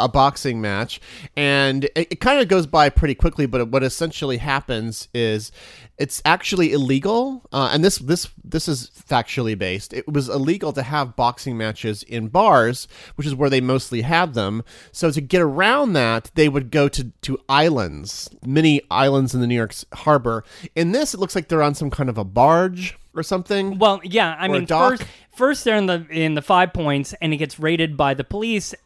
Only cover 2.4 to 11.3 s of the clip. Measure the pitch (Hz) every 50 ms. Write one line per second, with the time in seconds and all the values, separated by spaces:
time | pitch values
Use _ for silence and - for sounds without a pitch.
2.4 | 240 170 190 185 165 135 - 160 147 139 - - 160 147 135 - - 165 - -
3.4 | 143 120 120 123 120 113 127 135 131 127 - - 165 160 - - 156 135 127 117
4.4 | 131 151 139 139 - - 120 110 113 113 110 - - - - 120 117 110 107 107
5.4 | 107 - - - - - - - - - _ - 143 139 - - - 156 170 180
6.4 | - - 196 180 170 151 139 143 135 127 135 139 139 196 220 233 254 277 262 247
7.4 | - _ - 139 131 - - 151 170 196 - - 127 131 175 175 - - - -
8.4 | - 175 - 160 - 175 147 123 123 - _ - - - 135 120 110 - - 135
9.4 | 120 110 107 92 95 90 92 98 - - - 127 - - 147 143 131 123 - 139
10.4 | 135 156 180 196 - 151 135 139 123 127 151 151 135 123 - - 120 120